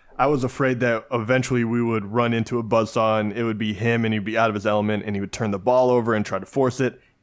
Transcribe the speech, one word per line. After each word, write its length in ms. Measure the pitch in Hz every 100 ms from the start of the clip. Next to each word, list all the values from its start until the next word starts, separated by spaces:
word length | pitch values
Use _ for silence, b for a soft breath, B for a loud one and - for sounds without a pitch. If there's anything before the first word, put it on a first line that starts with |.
| b b
I 100 | 135
was 180 | 147 123
afraid 340 | - 131 123
that 260 | 123 113 -
eventually 540 | 123 110 127 123 127 117
we 160 | 120
would 240 | 117 113 101
run 280 | 113 120
into 240 | 117 113 120
a 60 |
buzzsaw 560 | 110 113 110 120 110 110
and 140 | 104
it 100 | 104
would 140 | 117 104
be 160 | 107
him 320 | 98 117 117 113
and 80 |
he'd 100 | 110
be 140 | 101 110
out 100 | 113
of 80 | 104
his 100 | 104
element 380 | 104 107 107 107
and 80 |
he 60 | 101
would 140 | 101
turn 180 | - 110
the 80 | 98
ball 300 | 104 127 127
over 240 | 123 113
and 120 | 110 104
try 140 | 95
to 60 | 98
force 340 | 143 127 127
it. 220 | 127 - b b